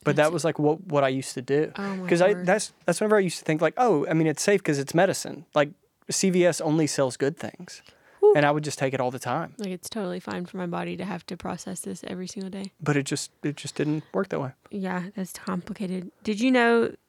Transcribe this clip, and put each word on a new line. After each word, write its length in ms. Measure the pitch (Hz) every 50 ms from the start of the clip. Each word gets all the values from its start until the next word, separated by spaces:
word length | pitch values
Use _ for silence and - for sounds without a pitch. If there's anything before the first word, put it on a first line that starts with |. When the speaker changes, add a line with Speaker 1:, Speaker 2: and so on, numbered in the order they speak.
| -
Speaker 1:
But 120 | 147 143
Speaker 2:
That's 120 | 151 147 156
Speaker 1:
that 40 | 175
was, 100 | 156 143
like, 140 | 160 147 -
what, 240 | 147 147 160 175
what 220 | 190 185 147 143 139
I 40 | 135
used 240 | 135 135 131 - -
to 80 | 139
do. 300 | 127 - 139 151 156 - - -
Speaker 2:
Oh 180 | 202 196 196
my 100 | 185 185 175
Speaker 1:
'Cause 120 | 170 170
I, 140 | 180 202 208
Speaker 2:
word. 100 | 180 180
Speaker 1:
that's, 280 | 180 202 214 - - - _ _
that's 160 | - 170 -
whenever 160 | 214 214 214
I 40 | 208
used 180 | 190 165 - -
to 60 | -
think, 160 | - 156 156
like, 120 | 170 156 - -
"Oh, 280 | 254 233 175 143 139
I 60 | 180
mean, 140 | 165 160 160
it's 160 | 156 147 -
safe 200 | - 202 202 190
'cause 160 | - - 147 139
it's 160 | 135 - -
medicine." 520 | 165 190 185 135 - - - 131 135 - _ -
Like, 160 | 151 147 143 - _ _ _ _ _ _ -
C 180 | - - 202 190
V 160 | 175 185 175
S 160 | 175 151 -
only 260 | 165 156 151 165 156
sells 300 | 139 - - 139 127 -
good 220 | - 135 139 170 -
things. 420 | - 104 - - 180 - - - - - _ _ _ _ _ _
Speaker 2:
Whew. 140 | 403 427 403
Speaker 1:
And 80 | 147 147
I 40 | 143
would 120 | 151 151 147
just 140 | 147 - -
take 140 | 139 135 135
it 60 | 127
all 100 | 123 127
the 80 | 131 123
time. 360 | - 123 127 160 165 160 - -
Speaker 2:
Like, 100 | 208 185
it's 180 | 185 175 - -
totally 320 | - 226 196 180 180 185
fine 240 | - - 202 180 180
for 100 | - - 185
my 80 | 180
body 300 | 175 175 175 175 175 175 175
to 60 | 185
have 200 | 196 180 170 -
to 100 | - 185
process 440 | - - 185 185 - - 190 185 -
this 240 | - 196 190 - -
every 200 | - 185 180 185
single 240 | 180 - 196 190 190
day. 220 | 196 196 196 190 - _
Speaker 1:
But 160 | 151 147 143
it 80 | 143 139
just, 260 | - 156 - - - _ _
it 140 | - 151 139
just 180 | - - 143 -
didn't 300 | - 147 151 151 156 - _
work 160 | - 190 196 -
that 120 | 165 156
way. 120 | 139 131 - _ _ -
Speaker 2:
Yeah, 340 | - 202 190 185 185 180 175 196 -
that's 160 | 196 185 -
complicated. 800 | - - - 202 185 180 - - 196 - 202 180 185 185 180 - - _
Did 180 | - 214 214 202
you 100 | 240 262
know 440 | 254 247 233 233 233 233 233 - - - _